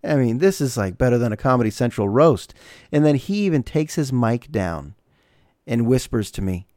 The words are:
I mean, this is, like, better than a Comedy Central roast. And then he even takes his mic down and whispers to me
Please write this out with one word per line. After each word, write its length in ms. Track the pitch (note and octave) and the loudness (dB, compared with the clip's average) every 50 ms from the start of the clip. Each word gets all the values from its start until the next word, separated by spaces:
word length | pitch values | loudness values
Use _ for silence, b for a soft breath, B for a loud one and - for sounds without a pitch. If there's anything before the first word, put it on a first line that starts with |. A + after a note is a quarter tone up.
I 140 | - F3+ D#3 | -2 0 0
mean, 220 | C#3+ C3 A#2 A2+ B2+ | 2 2 2 0 2
this 240 | E3 F#3+ F#3+ - | 2 2 2 2
is, 160 | D3 C3 A#2+ B2 | -4 -4 -2 -2
like, 200 | G2+ F#2+ F2+ - | -4 -4 -2 0
better 200 | B2+ B2+ A#2+ A#2+ | 2 2 2 2
than 160 | A#2+ A#2 G#2+ | 0 -2 -4
a 40 | G#2+ | -2
Comedy 340 | - C3+ B2+ B2 A#2 A2 | 0 0 2 2 2 0
Central 360 | G#2+ - B2 A#2+ - - G#2 G2+ | 0 0 -2 -2 0 0 -2 0
roast. 460 | G2+ B2 D#3 E3 C3+ F#2+ - - - B B B B B B B | 4 4 6 6 4 2 -2 -12 -20 B B B B B B B
And 160 | - D3 D3+ | 0 2 4
then 100 | D3+ D3 | 4 2
he 300 | C3+ - - G3 G#3 G#3 | 2 0 -2 -2 0 0
even 180 | G3 E3 C#3+ A#2 | 0 0 0 -2
takes 320 | - - D#3 D#3 D3+ - | -2 -2 -4 -4 -2 -4
his 180 | - D3+ C3 B2+ | -4 -4 -2 0
mic 360 | B2 A#2+ A2+ A#2+ A#2+ - - | 0 0 0 0 -2 -6 -6
down 460 | D3+ G#2 F#2+ F2+ E2+ D#2 C#2 D2 G2 _ _ _ _ _ _ _ _ _ _ _ _ _ _ - | -6 -4 -4 -4 -6 -8 -10 -14 -20 _ _ _ _ _ _ _ _ _ _ _ _ _ _ -4
and 200 | A#2+ A#2 A#2 A2+ | -2 -2 2 2
whispers 440 | B2+ C3 - - - A#2 G#2 - | 2 0 0 -2 -4 -4 -4 -4
to 100 | - - | -6 -6
me 260 | G2+ F#2+ F#2 F2+ F#2+ _ _ | -4 -4 -4 -6 -8 _ _